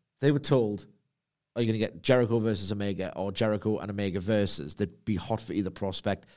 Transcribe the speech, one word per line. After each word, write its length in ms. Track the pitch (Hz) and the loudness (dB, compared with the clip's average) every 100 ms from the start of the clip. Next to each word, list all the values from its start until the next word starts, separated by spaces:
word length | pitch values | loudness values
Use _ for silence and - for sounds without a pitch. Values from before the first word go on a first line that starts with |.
| _ _ | _ _
They 100 | 139 | 2
were 80 | 143 | 2
told, 460 | 143 135 107 104 - _ _ _ _ _ _ 117 | 4 4 4 -2 -8 _ _ _ _ _ _ -2
"Are 60 | |
you 60 | 113 | 0
gonna 120 | 110 | 2
get 220 | 110 85 | -2 -2
Jericho 380 | - 127 113 117 | 4 4 4 2
versus 320 | 110 101 98 | 2 -2 -2
Omega 400 | 104 101 90 92 - | -2 -2 -2 -6 -4
or 160 | 98 | -6
Jericho 480 | 95 110 104 110 107 | 0 0 2 0 -2
and 120 | 101 | -4
Omega 300 | 101 98 92 | -2 -2 -2
versus?" 540 | 92 107 98 - 73 - | 0 2 2 -2 -6 -4
They'd 280 | 98 - | -4 -4
be 120 | - 92 | -4 -2
hot 260 | - 110 | -2 -4
for 100 | - | -2
either 160 | 87 92 | -4 -4
prospect, 580 | - 98 90 104 92 - | -4 -6 -4 -4 -4 -8